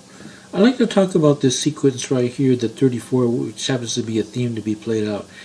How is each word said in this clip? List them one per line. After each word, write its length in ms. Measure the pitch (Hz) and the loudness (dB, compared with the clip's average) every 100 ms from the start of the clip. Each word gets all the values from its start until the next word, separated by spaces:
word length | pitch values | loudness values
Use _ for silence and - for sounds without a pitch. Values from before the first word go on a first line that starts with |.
| - - - - - | -20 -20 -20 -20 -6
I'd 100 | 180 | 2
like 140 | 226 262 | 4 4
to 100 | 233 | 2
talk 300 | 202 190 190 | 2 2 4
about 240 | 151 143 | 4 4
this 180 | 131 - | 2 0
sequence 540 | 151 143 139 120 - | -4 0 0 0 -2
right 180 | 131 123 | -2 -2
here, 240 | 120 135 | 0 0
the 140 | 123 113 | 2 0
thirty-four, 580 | - 135 120 - 127 120 | 0 0 0 -2 0 0
which 400 | 123 131 107 - | 0 -4 -6 -4
happens 280 | 131 113 - | -4 -4 -6
to 60 | |
be 180 | 113 110 | -4 -4
a 20 | |
theme 320 | 98 127 123 | -4 -4 -4
to 60 | 113 | -4
be 160 | 104 104 | -6 -6
played 320 | - 110 107 | -4 -4 -2
out. 180 | 104 - - | -6 -8 -18